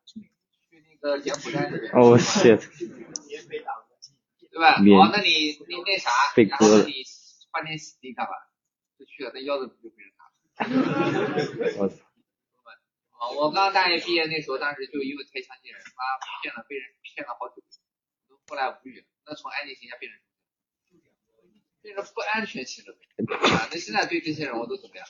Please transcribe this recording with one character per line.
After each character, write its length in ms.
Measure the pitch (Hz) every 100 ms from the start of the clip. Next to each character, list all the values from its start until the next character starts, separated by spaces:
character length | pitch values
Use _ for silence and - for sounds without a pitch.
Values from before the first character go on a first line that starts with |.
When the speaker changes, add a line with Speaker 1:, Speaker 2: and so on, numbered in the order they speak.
| -
Speaker 1:
去 800 | 220 202 _ _ _ _ 160 _
那 80 | _
个 220 | 143 143
柬 120 | - -
埔 140 | -
寨 180 | 160 147
那 60 | -
边。 160 | -
Speaker 2:
Oh, 260 | 123 120 120
shit. 400 | - - 120 107 - - - - - - - 440 - 453 - - - _ - _ _ _ -
Speaker 1:
对 80 | -
吧？ 200 | 160 127
Speaker 2:
免- 200 | 101 98
Speaker 1:
好， 100 | 202
那 100 | 208
你， 360 | 180 156 151 151 -
你 140 | - 101
那 120 | 95
啥， 120 | - 127 143 -
Speaker 2:
被 100 | 101
割 220 | - 107
了。 80 | 107
Speaker 1:
然 80 |
后 40 | 98
你 140 | - - - - _ _
欢 140 | 160 160
天 120 | 156
喜 180 | - -
地 120 | 127
干 120 | 123 110
嘛？ 60 | - - _ _ _ _ _
就 60 | 139
去 180 | -
了， 80 | 147
那 60 | 131
腰 160 | 135 143
子 80 | 120
不 80 | 117
就 80 | 113 107
被 80 |
人 100 | 101 _
拿 80 | - _ _ - -
了？ 1080 | - - - - - - - - - - 104
Speaker 2:
我 80 | 98
操。 140 | - _ _ _ _ _ _ - - _ _ _ -
Speaker 1:
啊， 80 | 120 139
我 100 | 151
刚 200 | 190 196
大 160 | 190 175
学 120 | 165
毕 140 | 165
业 120 | 170 160
那 160 | 160
时 100 | 147
候， 60 | 131
当 180 | 147 143
时 100 | 135
就 140 | 147
因 140 | 135 143
为 80 |
太 180 | 135 135
相 140 | 127 127
信 100 | 123
人， 100 | 104 - -
妈 80 | 131 131 - -
骗 120 | 151
了， 80 | 123 -
被 80 | 139
人 180 | 127 _
骗 240 | - - 143
了 80 | -
好 80 | -
几 140 | -
回， 60 | _ - _ _ _ _ _ 135 -
后 100 | 143
来 120 | 131
无 60 | 127
语 160 | 131 113
了。 60 | _ _ -
那 80 |
从 160 | 147 131
安 160 | 127 143
全 80 | 127
型 120 | 120
下 60 | 120
变 160 | 123
成 80 | 110
什 60 | _
么？ 60 | _ _ _ _ _ _ 87 _ _ _ _ 180 _ _ _
变 140 | 208 196
成 80 | 196
不 60 | -
安 260 | 208 220 208
全 200 | 240 -
型 180 | -
人 140 | - - _ - 110
格。 100 | -
啊， 340 | - - -
那 60 | 175
现 160 | 202
在 120 | 214 160
对 140 | 170
这 140 | 160
些 100 | 151 139
人 140 | 117
我 80 | 117
都 80 | 131
怎 140 | -
么 80 |
样？ 100 | -